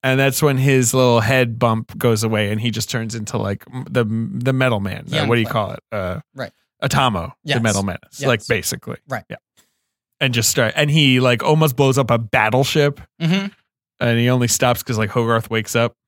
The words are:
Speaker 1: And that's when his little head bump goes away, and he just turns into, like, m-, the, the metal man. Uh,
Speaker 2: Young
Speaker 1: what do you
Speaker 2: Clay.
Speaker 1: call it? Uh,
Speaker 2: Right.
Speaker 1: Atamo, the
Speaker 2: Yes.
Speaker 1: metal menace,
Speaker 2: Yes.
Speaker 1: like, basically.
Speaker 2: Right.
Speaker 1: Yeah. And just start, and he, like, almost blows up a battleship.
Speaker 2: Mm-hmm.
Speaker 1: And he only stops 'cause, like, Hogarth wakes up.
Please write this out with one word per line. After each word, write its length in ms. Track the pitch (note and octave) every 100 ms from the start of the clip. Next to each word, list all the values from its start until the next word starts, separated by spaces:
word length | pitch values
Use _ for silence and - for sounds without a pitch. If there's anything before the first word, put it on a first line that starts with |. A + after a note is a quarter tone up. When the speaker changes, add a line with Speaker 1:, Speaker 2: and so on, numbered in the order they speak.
Speaker 1:
And 180 | C3 C3
that's 220 | C3+ B2+
when 160 | D3+ C3
his 340 | C3+ C3+ B2
little 280 | C3 B2+ A#2+
head 380 | G#2+ C3 B2 A2+
bump 380 | A#2+ A2+ A2+ -
goes 280 | B2 A2
away, 280 | A2+ G#2+ G2+
and 80 | G#2+
he 100 | A#2+
just 200 | A2+ A2
turns 240 | B2 A2+
into, 240 | A2+ G#2+ A2
like, 260 | G2+ G2+ -
m-, 140 | B2+ -
the, 140 | B2
the 480 | A2 A2+ A2+ - B2
metal 260 | C3 C3 G#2+
man. 280 | G2 F#2+ -
Uh, 60 | D#3
Speaker 2:
Young 120 | C3
Speaker 1:
what 80 | A#2+
do 40 |
you 60 | A2+
Speaker 2:
Clay. 60 |
Speaker 1:
call 180 | A2+ G2+
it? 100 | - _
Uh, 300 | G#2+ F#2 F#2 -
Speaker 2:
Right. 180 | C3+ B2 _ _ _
Speaker 1:
Atamo, 460 | C3 C#3 C3 F#2+ E2+ -
the 120 | D#3
Speaker 2:
Yes. 80 | C3
Speaker 1:
metal 200 | A2+ F#2+
menace, 360 | G2 E2+ - -
Speaker 2:
Yes. 100 | C#3
Speaker 1:
like, 180 | A#2 -
basically. 520 | A2 - - - - _
Speaker 2:
Right. 160 | A#2+ -
Speaker 1:
Yeah. 60 | - _ _ _ _ _ _ _ _
And 140 | C#3
just 160 | A#2+ G#2+
start, 240 | - A#2 -
and 140 | D3+
he, 300 | D#3 C#3 B2+
like, 220 | B2+ B2
almost 320 | - D#3 D#3
blows 220 | B2 C3+ C3
up 140 | A#2+
a 80 | A#2+
battleship. 840 | A2 B2+ A2 B2+ C3+ D#3 C#3+ C#3+ - _
Speaker 2:
Mm-hmm. 280 | E3 F#3+ G3 _ _ _ _ _
Speaker 1:
And 200 | A#2 A#2
he 100 | A#2+
only 180 | B2+ A#2+
stops 360 | - B2+ A#2+
'cause, 160 | - A2
like, 100 | G#2+
Hogarth 400 | B2 A#2 A2+ -
wakes 260 | A2+ G#2+
up. 200 | A#2+ A#2 _